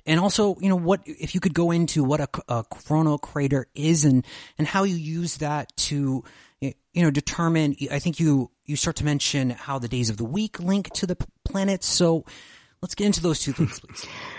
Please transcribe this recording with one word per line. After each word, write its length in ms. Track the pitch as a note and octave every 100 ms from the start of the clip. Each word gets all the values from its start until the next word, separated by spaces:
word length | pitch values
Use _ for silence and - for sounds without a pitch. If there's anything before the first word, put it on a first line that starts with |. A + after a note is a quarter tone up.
And 140 | - D#3+
also, 380 | G3 - G#3 F3+
you 80 | F#3+
know, 80 | F#3
what, 260 | E3+ G3 -
if 280 | D3+ D3+
you 60 | F#3
could 140 | F#3+
go 160 | D3+ E3+
into 320 | E3+ E3 D#3
what 180 | C3 D3
a, 80 | C#3 - -
a 160 | A#2+
chronocrater 1000 | - - - D#3 D#3 D3 - D3+ C#3 C3+ -
is 300 | - D#3 E3
and, 220 | D3 C3 - - - -
and 80 | D3+
how 160 | G3
you 140 | G3 E3+
use 400 | D#3 E3 E3+ -
that 380 | D3 D3 - -
to, 480 | - C#3+ C#3 C3 - - - -
y-, 140 | C#3 - _
you 100 | F3
know, 100 | E3
determine, 640 | C#3+ - - E3 E3 D3 C#3 C#3
I 120 | C#3+
think 180 | F3 D#3
you, 320 | D#3+ C#3 A#2+ _
you 100 | -
start 220 | D3 E3+ -
to 80 |
mention 460 | D3+ C#3+ - C#3+ B2+
how 280 | A#2+ - C3+
the 100 | A#2+
days 220 | B2 A2+
of 60 | G#2+
the 80 |
week 340 | A#2 F#3 G#3+ -
link 320 | F3 G3+ -
to 120 | - F3+
the 80 |
p-, 120 | F3+ - _
planets. 420 | - G3 G3 F#3+ -
So 380 | - E3+ E3 - - - - _ -
let's 140 | F3+ -
get 100 | G#3
into 160 | E3+
those 160 | E3+ D3+
two 140 | -
things, 260 | C3+ D3 -
please. 280 | - - -
<laughs> 40 | - -